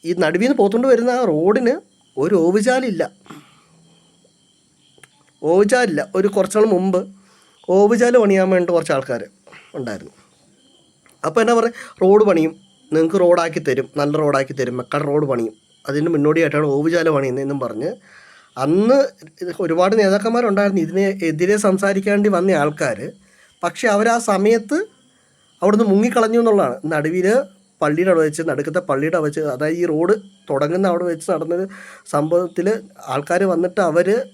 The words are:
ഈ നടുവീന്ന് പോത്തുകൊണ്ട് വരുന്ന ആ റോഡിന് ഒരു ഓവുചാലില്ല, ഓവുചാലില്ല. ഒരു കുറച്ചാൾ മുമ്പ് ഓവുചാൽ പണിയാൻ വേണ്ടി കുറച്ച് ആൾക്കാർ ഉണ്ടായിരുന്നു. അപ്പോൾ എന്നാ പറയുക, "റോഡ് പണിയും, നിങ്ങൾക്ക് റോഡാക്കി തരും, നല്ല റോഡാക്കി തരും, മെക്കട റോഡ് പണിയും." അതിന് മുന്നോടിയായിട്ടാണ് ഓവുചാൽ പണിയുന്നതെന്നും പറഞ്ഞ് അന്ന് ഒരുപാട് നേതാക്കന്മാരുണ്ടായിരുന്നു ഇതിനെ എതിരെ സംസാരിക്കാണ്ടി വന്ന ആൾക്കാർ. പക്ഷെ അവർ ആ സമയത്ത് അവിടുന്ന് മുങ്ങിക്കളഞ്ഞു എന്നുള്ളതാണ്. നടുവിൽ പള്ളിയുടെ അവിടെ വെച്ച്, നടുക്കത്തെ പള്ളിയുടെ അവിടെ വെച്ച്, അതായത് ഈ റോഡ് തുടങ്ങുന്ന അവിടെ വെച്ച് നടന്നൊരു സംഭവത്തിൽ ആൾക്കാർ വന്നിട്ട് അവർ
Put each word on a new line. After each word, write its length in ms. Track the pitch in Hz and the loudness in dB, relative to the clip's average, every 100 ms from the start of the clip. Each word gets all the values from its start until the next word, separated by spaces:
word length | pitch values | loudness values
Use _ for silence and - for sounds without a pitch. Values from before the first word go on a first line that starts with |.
| 165 | -4
ഈ 40 | 175 | -2
നടുവീന്ന് 320 | 160 175 240 285 | 0 2 -2 2
പോത്തുകൊണ്ട് 280 | 202 226 262 | 0 2 2
വരുന്ന 180 | 233 240 247 | 2 2 0
ആ 40 | 233 | 0
റോഡിന് 420 | 151 175 220 240 294 _ _ _ - | 0 2 2 0 -2 _ _ _ -6
ഒരു 120 | 151 196 | 0 2
ഓവുചാലില്ല, 580 | 165 196 214 254 254 170 - _ - - _ _ _ _ _ _ _ _ _ _ _ _ _ _ _ _ - _ _ _ | 2 2 2 0 -2 -4 -6 _ -20 -20 _ _ _ _ _ _ _ _ _ _ _ _ _ _ _ _ -20 _ _ _
ഓവുചാലില്ല. 600 | 151 180 208 254 240 147 139 - | 0 2 4 2 0 -2 -4 -2
ഒരു 120 | 196 196 | 0 0
കുറച്ചാൾ 280 | 185 214 220 | -2 2 2
മുമ്പ് 260 | 185 190 180 - - _ _ _ _ - 185 | 2 0 -2 -4 -16 _ _ _ _ 0 4
ഓവുചാൽ 380 | 202 233 240 247 | 4 4 4 4
പണിയാൻ 260 | 208 190 185 | 4 4 4
വേണ്ടി 160 | 185 175 | 2 2
കുറച്ച് 220 | 170 160 143 | 0 0 -4
ആൾക്കാർ 260 | 131 120 - _ _ - _ 170 | -2 -8 -8 _ _ -20 _ -12
ഉണ്ടായിരുന്നു. 360 | 123 101 80 _ _ _ _ _ _ _ _ _ _ _ 151 | -10 -10 -14 _ _ _ _ _ _ _ _ _ _ _ -4
അപ്പോൾ 140 | 233 | 0
എന്നാ 120 | 226 233 | 2 2
പറയുക, 160 | 233 - - - | 0 -4 -20 -2
"റോഡ് 220 | 185 208 214 | 2 4 4
പണിയും, 240 | 170 160 - _ _ _ | 2 0 -4 _ _ _
നിങ്ങൾക്ക് 260 | 156 165 190 | 0 0 2
റോഡാക്കി 360 | 175 175 165 160 147 | 4 4 2 -4 -2
തരും, 180 | 131 127 147 | -2 -4 -4
നല്ല 120 | 143 151 | -2 0
റോഡാക്കി 320 | 151 139 135 135 | 0 0 -2 -4
തരും, 180 | 123 123 | -6 -6
മെക്കട 220 | 123 147 147 | -6 -6 -2
റോഡ് 160 | 143 147 | -2 0
പണിയും." 240 | 123 113 - _ _ - | -2 -4 -8 _ _ -6
അതിന് 200 | 139 160 | -4 -2
മുന്നോടിയായിട്ടാണ് 520 | 160 147 156 156 147 151 | 0 2 2 0 0 0
ഓവുചാൽ 320 | 139 156 170 160 | 0 0 0 0
പണിയുന്നതെന്നും 460 | 147 135 127 139 139 | 0 -2 -4 -6 -6
പറഞ്ഞ് 260 | 123 156 156 247 _ - - - _ - | -6 -6 -8 -8 _ -20 -20 -20 _ -6
അന്ന് 340 | 135 175 220 277 269 - 156 _ 180 170 | -2 0 2 2 2 -4 -20 _ -12 -6
ഒരുപാട് 300 | 175 165 185 220 | -4 0 2 2
നേതാക്കന്മാരുണ്ടായിരുന്നു 840 | 196 202 214 233 240 196 202 190 160 | 2 2 0 0 0 0 0 0 -2
ഇതിനെ 200 | 185 196 196 170 | -2 -2 -2 -4
എതിരെ 260 | 156 180 208 | -2 0 2
സംസാരിക്കാണ്ടി 640 | 208 190 196 196 196 202 208 190 | 2 0 0 -2 0 0 2 2
വന്ന 220 | 190 170 | 2 2
ആൾക്കാർ. 360 | 147 151 143 101 143 - _ _ _ _ | 0 -2 -4 -4 -10 -16 _ _ _ _
പക്ഷെ 240 | 170 - 233 | -8 -2 0
അവർ 120 | 202 220 | 2 2
ആ 40 | 233 233 | 0 0
സമയത്ത് 480 | 196 208 226 220 302 440 _ _ _ _ _ _ _ | 0 2 2 0 -4 -4 _ _ _ _ _ _ _
അവിടുന്ന് 240 | 185 208 220 | 0 2 4
മുങ്ങിക്കളഞ്ഞു 460 | 196 240 240 220 233 | 4 2 2 2 2
എന്നുള്ളതാണ്. 340 | 226 208 147 123 147 | 4 2 2 -2 -4
നടുവിൽ 340 | 156 151 180 180 240 285 _ _ _ | -2 -2 0 2 0 -2 _ _ _
പള്ളിയുടെ 300 | 151 151 185 | -2 0 2
അവിടെ 120 | 170 156 | 2 2
വെച്ച്, 160 | 151 165 | -2 -4
നടുക്കത്തെ 300 | 139 147 165 180 | -4 -4 -6 -4
പള്ളിയുടെ 260 | 135 151 170 | -4 -2 -2
അവിടെ 100 | 151 | -2
വെച്ച്, 140 | 151 151 | -4 -6
അതായത് 240 | 127 151 170 | -4 -4 -2
ഈ 40 | 175 | -2
റോഡ് 220 | 156 175 214 - _ - | -2 0 -2 -4 _ -6
തുടങ്ങുന്ന 360 | 139 147 180 196 | -4 -2 0 0
അവിടെ 120 | 175 180 | -2 -4
വെച്ച് 140 | 160 - | -6 -4
നടന്നൊരു 340 | 165 160 175 190 196 - - - | -4 -2 -4 -6 -10 -20 -20 -6
സംഭവത്തിൽ 540 | 147 156 175 180 180 175 220 - - - | -4 0 0 -2 -4 -2 -4 -8 -20 -8
ആൾക്കാർ 260 | 131 143 180 196 | -6 -2 -2 0
വന്നിട്ട് 280 | 165 180 180 180 | 0 -2 0 0
അവർ 200 | 160 180 226 269 | 0 0 -2 -4